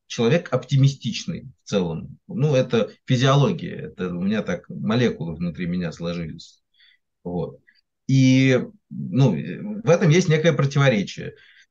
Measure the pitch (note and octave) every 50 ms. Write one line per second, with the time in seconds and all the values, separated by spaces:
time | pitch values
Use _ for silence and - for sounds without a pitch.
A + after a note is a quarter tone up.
0 | _ - - - A#2 A#2 D3+ F3 - - - C3 - - C#3 C3 C3+ C#3 - -
1 | - A#3 - - - - E2 - - - - _ _ - - G2 F2 E2 E2 D#2+
2 | F2+ - - - _ - F2 G#2+ C#3+ D#3 C#3 C3 - - A#2+ A2+ G#2 - - _
3 | _ - C3 A#2 C3 C#3 C#3 C#3+ C#3 G#2+ F2 E2 E2+ E2 D#2+ - - - - -
4 | F#2 F2+ F2 F2 F#2+ G2 A2 G#2+ - G2 F2+ - - - - - - G2+ A2 B2
5 | A#2+ G#2 - - D#2+ E2+ D#2 D#2 F2 F2 D#2 E2 F2+ E2+ F2+ F2+ F2 D#2+ - -
6 | E2+ E2+ E2+ F2 E2 D#2 - E2 - - _ _ _ _ _ _ _ _ _ _
7 | _ _ _ _ - F3+ - F2 - - - - _ _ _ _ _ _ _ _
8 | _ - C3+ C3+ C3 C3 C3 C3 C3 C3+ B2+ A#2+ - - - _ _ - - C2
9 | C#2+ B1+ - B2 C#3 A2+ E2+ C#2+ C2 F2+ - - - - - - - C#3 E3+ F3+
10 | G#3 D3+ D3+ F#3 F#3 - D#3 D#3 D#3 E3 D3 - C#3 C3+ - C#3 C#3 C3+ A2+ G2+
11 | F#2 - - - F2 - - - _ _ _ _ _ _